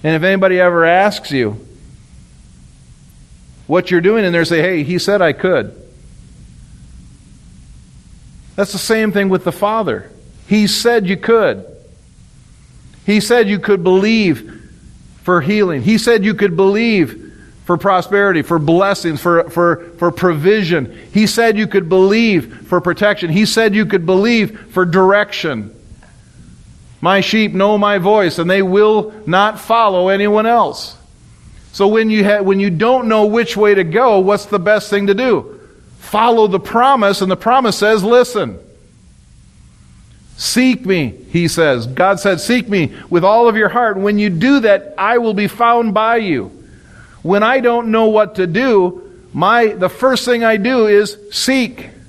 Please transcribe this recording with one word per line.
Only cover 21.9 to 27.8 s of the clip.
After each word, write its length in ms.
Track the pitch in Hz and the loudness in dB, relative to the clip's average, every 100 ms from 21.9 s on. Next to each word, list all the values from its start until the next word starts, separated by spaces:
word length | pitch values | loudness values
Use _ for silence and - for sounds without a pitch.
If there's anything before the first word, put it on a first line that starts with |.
| 185 190 220 226 185 120 - - | 2 2 2 2 0 -4 -16 -4
for 120 | 180 | -4
protection. 480 | 175 170 208 202 170 | -2 -2 -2 -2 -2
He 140 | 165 | 0
said 300 | 214 - 226 | 0 0 0
you 120 | 202 196 | 0 0
could 200 | 196 165 | -2 0
believe 640 | 185 214 233 202 - - | 0 2 0 -2 -6 -8
for 140 | - | -2
direction. 880 | 180 180 190 202 202 - 165 123 104 - - - - - - - - - - - - - | 0 2 4 2 0 -6 -6 -8 -10 -18 -20 -20 -20 -20 -20 -20 -20 -20 -20 -20 -20 -6
"My 200 | 170 196 | 0 0
sheep 320 | 185 220 214 | 0 -2 -2
know 240 | 170 196 | 0 0
my 220 | 214 | 2